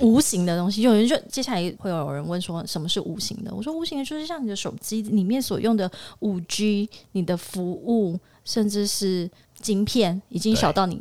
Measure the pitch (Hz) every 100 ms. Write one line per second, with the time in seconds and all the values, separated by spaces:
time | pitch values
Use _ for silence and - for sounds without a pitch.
0 | 233 233 - 180 175 170 180 202 240 214
1 | 233 302 - - 254 196 175 - 196 165
2 | 143 139 156 175 180 165 - 170 160 196
3 | - 175 - - - 196 247 320 330 285
4 | 269 302 311 330 226 196 185 220 - 220
5 | 214 214 185 262 254 190 226 214 185 -
6 | - - 208 180 170 - 214 202 214 -
7 | - 190 175 175 - 190 180 180 - 233
8 | 190 175 - _ - 233 208 208 202 -
9 | 196 185 175 - _ - - 196 208 247
10 | 190 180 - 170 208 220 190 - 185 -